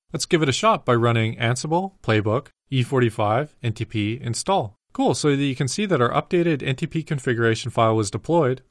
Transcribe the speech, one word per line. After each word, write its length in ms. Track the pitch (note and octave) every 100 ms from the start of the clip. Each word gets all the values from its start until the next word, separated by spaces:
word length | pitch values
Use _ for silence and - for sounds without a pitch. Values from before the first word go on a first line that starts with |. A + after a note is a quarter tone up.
| _
Let's 120 | D3 -
give 160 | E3+
it 80 | D3+
a 40 |
shot 320 | B2+ G#3+ G3 -
by 80 |
running 420 | A#2+ A#2 A#2 A2 A2+
Ansible, 580 | A#2 B2 D3+ E3 F#3+ -
playbook, 460 | - G#2+ G#2 A2+ C#3+ _ _
E 140 | C3+
forty-five, 720 | A#2+ C3+ A#2+ A2 G#2 A2 D3+ _
N 120 | A#2+
T 100 | A2
P 360 | G#2+ A2 G#2 A2+
install. 540 | - A#2 - G3 A2 - _
Cool, 200 | - C4
so 220 | B2+ D3+ C#3
that 80 |
you 140 | C#3+ B2+
can 100 | C3+
see 180 | - G#3
that 140 | D#3+
our 100 | A#2+
updated 560 | - - F3+ E3+ D3 B2
N 120 | C3
T 100 | D#3+
P 160 | D#3+
configuration 680 | D3+ D3 - A#2 A#2 A2+ A#2+
file 280 | A#2 A2+ A2
was 120 | G#2
deployed, 520 | G#2+ - E3+ C3+ B2+ _